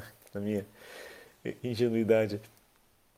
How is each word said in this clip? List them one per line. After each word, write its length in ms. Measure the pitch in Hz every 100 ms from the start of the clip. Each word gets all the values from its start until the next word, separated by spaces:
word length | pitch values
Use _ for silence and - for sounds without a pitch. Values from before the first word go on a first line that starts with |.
| -
<laughs> 240 | - -
na 60 | 101
minha 260 | 104 104 95 - - - - - - _ - -
ingenuidade. 800 | 123 110 120 113 107 110 110 101 - - _ _ _ _ _